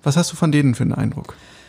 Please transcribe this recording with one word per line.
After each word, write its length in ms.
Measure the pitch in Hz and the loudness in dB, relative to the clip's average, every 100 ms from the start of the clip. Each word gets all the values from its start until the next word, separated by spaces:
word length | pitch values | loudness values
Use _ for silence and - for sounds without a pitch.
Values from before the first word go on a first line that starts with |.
Was 140 | 147 165 | -2 0
hast 160 | 170 | 0
du 40 | - | 0
von 140 | 165 | 0
denen 220 | 147 143 | 2 2
für 80 | 117 | 2
einen 100 | 120 | -2
Eindruck? 400 | - 110 - - - - - | -2 -4 -6 -12 -18 -20 -20